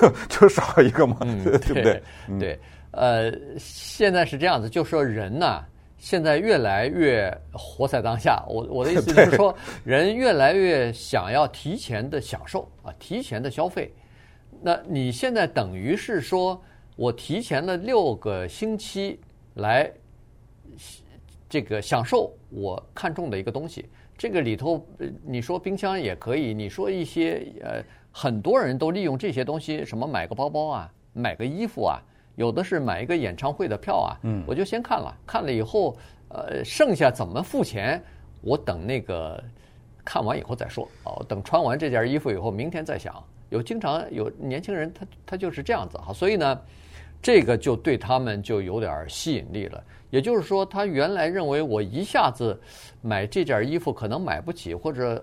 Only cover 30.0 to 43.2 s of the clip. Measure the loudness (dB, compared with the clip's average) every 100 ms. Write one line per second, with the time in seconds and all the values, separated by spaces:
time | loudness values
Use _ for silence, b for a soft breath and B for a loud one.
30 | -4 -4 -4 -4 -4 -2 -4 -6 -8 -18
31 | _ -6 -4 -4 -6 -4 -6 0 0 0
32 | -6 _ _ -2 0 0 0 0 0 -2
33 | -2 -2 -2 -2 -4 -2 -2 -2 0 0
34 | 0 -2 -4 -2 -2 -2 0 -2 -2 -2
35 | -4 -12 -6 -4 0 0 0 0 0 -2
36 | b b -16 -10 -6 -6 -4 2 2 6
37 | 4 2 -4 -6 -4 -2 -2 -2 -2 -4
38 | b b b -10 -2 -2 -2 -4 -4 -4
39 | -4 -6 -6 -10 -14 b b b -20 -16
40 | -4 -2 0 -2 -4 -8 -6 -8 -10 -10
41 | -10 -10 -6 -6 2 2 2 0 0 2
42 | 2 0 -2 -2 -4 -4 -6 -6 -6 -6
43 | -8 -14